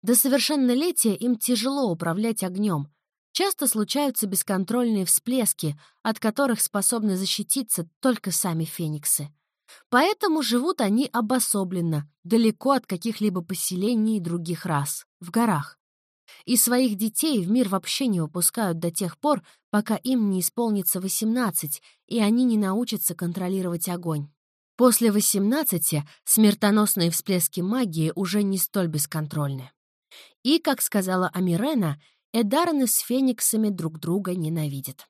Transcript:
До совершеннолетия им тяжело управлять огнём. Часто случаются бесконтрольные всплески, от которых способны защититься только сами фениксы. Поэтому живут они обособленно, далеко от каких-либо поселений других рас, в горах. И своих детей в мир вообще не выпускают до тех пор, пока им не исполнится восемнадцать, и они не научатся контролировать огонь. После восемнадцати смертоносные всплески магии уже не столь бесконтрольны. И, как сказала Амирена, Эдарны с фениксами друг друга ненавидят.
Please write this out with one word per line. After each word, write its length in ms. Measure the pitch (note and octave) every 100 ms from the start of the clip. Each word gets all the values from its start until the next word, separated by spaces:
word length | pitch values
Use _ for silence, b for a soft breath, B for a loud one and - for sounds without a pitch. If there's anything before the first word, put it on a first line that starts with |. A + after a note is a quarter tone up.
До 120 | F#3+ A#3+
совершеннолетия 1000 | C4+ C4+ - D4+ B3+ B3 E4+ E4+ A3+ G3
им 200 | A#3+ A3+
тяжело 560 | - A#3+ A#3+ C#4 B3
управлять 520 | E3 E3 E3+ A3 A3
огнём. 500 | F#3 F#3 G#3 D#3+ D3 _ _ _ _
Часто 340 | - G4 F#4+ C#4
случаются 580 | A3 G#3 C#4 D4 A#3 G#3
бесконтрольные 800 | F#3 - G3 F#3 B3 A#3+ G#3
всплески, 760 | F3+ - - B3+ G#3 - D#3 D3 b b
от 160 | A3 A3
которых 440 | A3 G#3+ C#4 A3
способны 560 | - G#3 G3 A#3 G#3+ F#3
защититься 720 | F#3+ - G#3 C4+ - - E3+ _
только 320 | C4 A3+ -
сами 320 | E3+ F#3+ D#3+
фениксы. 720 | D#3+ - D#3+ D3+ D3 - D3 _ _ _ _ B B
Поэтому 520 | B3 E4 G#4 G4+ D#4
живут 400 | A#3 A#3+ D4+ F#4+
они 280 | G#3 G#3+ -
обособленно, 1000 | A#3+ G#3+ B3+ - G3+ F#3 F3+ E3+ D#3 D3 _
далеко 480 | E3+ A3+ A3+ G#3+ C4
от 140 | C4+ -
каких-либо 560 | F3+ A#3 G#3+ G#3+ F3+
поселений 800 | E3+ F#3 - F3+ G3+ A#3 G#3+ A3
других 460 | E3+ F3 E3 E3+ F#3
рас, 400 | D3+ C#3+ - - _
в 120 | F3
горах. 480 | A3+ A#3 D#3+ C#3+ - _ _ _ _ _ B B
И 120 | B3
своих 380 | - B3 B3+ G3+
детей 480 | A3 - D#4+ B3+
в 60 | F3
мир 200 | A#3+ G#3+
вообще 380 | F#3+ - - C4+
не 120 | F#3
выпускают 600 | D#3 E3+ E3+ - G#3 E3
до 120 | E3+
тех 260 | E3+ F3+ -
пор, 240 | D4 D4 b b _
пока 260 | G#3 G#3+ G#3+
им 340 | B3 B3+ G#3
не 120 | F#3
исполнится 580 | F3 - A#3 G#3 F3+ F#3+
восемнадцать, 840 | F#3 - A3 A#3+ A#3 - D3 - b b _
и 120 | A#3
они 240 | G#3 A#3
не 140 | B3+ A3
научатся 580 | G3 G3 A#3+ G#3+ - -
контролировать 720 | F3 F3 F3+ F#3+ F#3 E3+ F3+
огонь. 400 | F3+ E3+ D#3 D3 _ _ _ _ -
После 360 | B3 A3+ A#3
восемнадцати 920 | G#3 G3+ G3+ G3 C#4 D#4 E3+ - D3+ D3 B -
смертоносные 840 | - G#3+ G#3+ G#3 G#3+ G#3+ - E3+
всплески 520 | E3 - F#3 - -
магии 500 | F3+ A#3+ A#3 D#3+ D#3 F3
уже 280 | F#3 G3+
не 140 | G3 F#3+
столь 300 | - G#3 F3
бесконтрольны. 840 | D3+ C#3+ D#3+ D3+ D#3 C#3+ C3+ C3 _ _ _ _ B B B
И, 160 | B3+ D#4+
как 220 | D#4+ C4
сказала 480 | - G#3 F#3 F#3 F#3
Амирена, 680 | F3+ F#3 E3+ C4 D4 E3+ D3 b b _ A3+
Эдарны 480 | G#3 C#4 F4 D4+ B3
с 120 | -
фениксами 720 | - B3 C4+ B3 - A3 G#3+
друг 300 | F#3 D#3+ D#3+
друга 360 | D#3 F#3 F#3 F3+
ненавидят. 720 | D#3 E3 D3+ C#3 C3+ B2+ -